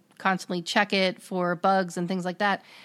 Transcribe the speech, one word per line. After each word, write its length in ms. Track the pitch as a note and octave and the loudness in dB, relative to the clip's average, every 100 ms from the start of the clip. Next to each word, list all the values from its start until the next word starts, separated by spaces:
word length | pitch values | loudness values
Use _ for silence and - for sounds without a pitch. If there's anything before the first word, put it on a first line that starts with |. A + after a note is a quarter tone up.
| _ - | _ -4
constantly 440 | F#3+ F#3 - F3+ | 0 0 -2 -6
check 300 | E3 A3+ G3+ | -2 0 2
it 280 | G3 F#3+ - | 2 2 0
for 360 | - F#3 F3 F3 | -6 -2 -2 0
bugs 400 | G3 F#3+ F3+ F3 | 2 2 0 -2
and 100 | F3 | -4
things 180 | F#3+ | -2
like 140 | F3+ F3+ | -4 -2
that. 240 | G#3 F#3+ - - | 0 0 -6 -20